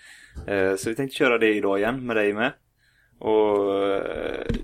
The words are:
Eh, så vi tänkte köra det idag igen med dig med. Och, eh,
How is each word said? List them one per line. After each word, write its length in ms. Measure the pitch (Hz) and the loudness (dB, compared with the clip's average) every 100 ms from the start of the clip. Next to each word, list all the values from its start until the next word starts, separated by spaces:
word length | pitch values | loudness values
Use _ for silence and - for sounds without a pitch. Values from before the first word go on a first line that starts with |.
| - - - - - | -20 -20 -20 -14 -4
Eh, 300 | 101 95 95 | 0 2 0
så 140 | 117 | -2
vi 60 | 113 | -4
tänkte 200 | 135 - | -6 0
köra 220 | 135 117 | 2 4
det 160 | 110 | 4
idag 240 | 104 98 98 | 2 0 0
igen 280 | 107 135 123 | 0 -2 -2
med 100 | 110 | 0
dig 160 | 104 | 0
med. 200 | 104 123 - _ _ _ _ _ _ | 0 -2 -4 _ _ _ _ _ _
Och, 680 | 110 107 107 101 98 98 98 | 0 2 4 2 2 0 0
eh, 580 | 98 - 80 82 - - - | -2 -4 -6 -8 -6 -4 -4